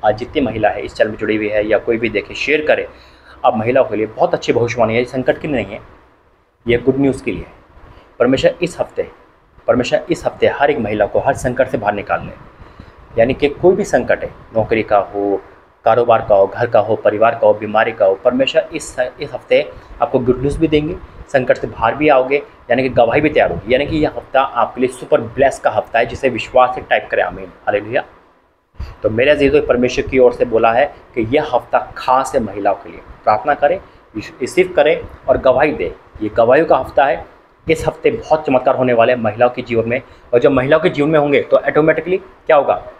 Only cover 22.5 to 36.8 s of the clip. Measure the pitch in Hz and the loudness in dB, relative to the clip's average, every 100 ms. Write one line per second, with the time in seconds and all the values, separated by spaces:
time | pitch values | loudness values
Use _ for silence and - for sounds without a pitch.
22.5 | - - 123 131 120 117 131 151 147 95 | -20 -2 0 0 2 2 2 2 2 0
23.5 | 85 98 127 143 160 147 120 - 131 139 | 0 -2 -2 0 -2 -2 -4 -4 -2 0
24.5 | 120 113 - 127 - 147 147 113 - 135 | 0 -4 -2 -4 -4 -2 -2 -2 0 0
25.5 | - 135 110 - 113 120 120 135 113 - | 2 -2 -2 -2 -2 -2 -2 -4 -2 0
26.5 | 127 127 - - 117 - 110 92 92 92 | 2 2 0 -2 -2 -2 -2 -2 -6 -16
27.5 | - - 104 104 127 - - _ _ _ | -12 -4 -4 -2 -6 -6 -18 _ _ _
28.5 | _ _ _ - - 110 110 135 147 139 | _ _ _ -16 -6 -4 0 2 4 4
29.5 | 143 - 123 123 - 123 131 123 120 123 | 2 2 0 0 -2 -2 4 4 4 0
30.5 | 113 117 117 143 - - - 110 143 151 | 2 2 2 0 -4 -14 -6 -2 0 0
31.5 | 120 - 127 - - - 131 135 139 110 | -2 0 -2 -2 -10 0 0 2 -4 -4
32.5 | 98 101 95 - 85 - - - 107 147 | -4 -4 -4 -8 -20 -20 -6 0 0 0
33.5 | 143 143 185 - _ _ 110 - - 131 | 0 0 -2 -8 _ _ -14 -14 -10 -6
34.5 | - - - 147 165 - - - 123 131 | 0 0 2 2 0 -4 -14 -2 0 2
35.5 | 127 151 151 82 - _ - 107 - 117 | 2 0 -2 -8 -8 _ -10 -6 0 4
36.5 | 135 160 147 | 4 4 2